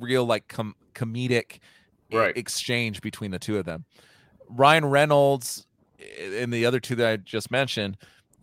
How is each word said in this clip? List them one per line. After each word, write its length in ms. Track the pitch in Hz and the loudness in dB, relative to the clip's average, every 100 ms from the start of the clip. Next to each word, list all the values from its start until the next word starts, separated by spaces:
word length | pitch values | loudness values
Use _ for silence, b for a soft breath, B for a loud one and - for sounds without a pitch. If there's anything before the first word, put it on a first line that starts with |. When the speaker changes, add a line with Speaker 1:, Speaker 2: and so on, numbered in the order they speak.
Speaker 1:
real, 240 | 120 127 | -2 0
like, 240 | 120 107 - | 2 0 -2
com-, 280 | - 107 - _ | -8 -8 -10 _
comedic 640 | - 113 117 127 120 - - b b b _ _ | -8 -6 -4 0 0 -2 -10 b b b _ _
e-, 60 | 113 | 0
Speaker 2:
Right. 200 | 104 123 | 0 0
Speaker 1:
exchange 680 | - - - 120 117 101 | -6 -6 -2 -2 -2 -6
between 300 | 107 - 104 | -10 -8 -8
the 60 | 92 | -8
two 200 | - 104 | -4 -4
of 60 | 85 | -4
them. 180 | 80 - b b b b b - | -8 -12 b b b b b -10
Ryan 380 | 120 139 160 147 | 4 6 6 4
Reynolds, 800 | 139 151 143 139 139 - - - _ _ _ | 4 6 6 6 2 -2 -12 -16 _ _ _
i-, 60 | 50 53 95 104 | -20 -14 -8 -6
and 140 | 123 | -4
the 120 | 117 | 0
other 160 | 117 127 | 2 0
two 140 | - 120 | -2 0
that 120 | 117 | 0
I 40 | 110 | 0
just 320 | 92 110 - | -4 -8 -4
mentioned, 480 | 127 131 - 101 98 b b _ _ | -2 -2 -2 -6 -6 b b _ _